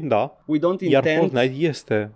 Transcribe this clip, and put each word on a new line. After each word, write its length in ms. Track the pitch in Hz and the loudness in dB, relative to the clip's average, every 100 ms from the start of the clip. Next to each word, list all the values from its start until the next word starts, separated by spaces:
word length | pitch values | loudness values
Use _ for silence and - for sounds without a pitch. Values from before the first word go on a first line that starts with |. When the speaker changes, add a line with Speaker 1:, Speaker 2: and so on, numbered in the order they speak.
Speaker 1:
da. 400 | 156 107 135 - - | 0 0 -2 -8 -4
Speaker 2:
"We 120 | 151 | 0
don't 220 | 170 190 | 0 -2
Speaker 1:
Iar 240 | 175 135 | 2 2
Speaker 2:
intend, 140 | 156 156 | 2 2
Speaker 1:
Fortnite 480 | 185 127 131 131 160 | 0 2 0 0 -2
este 440 | 131 - 110 107 | -4 -2 -2 -2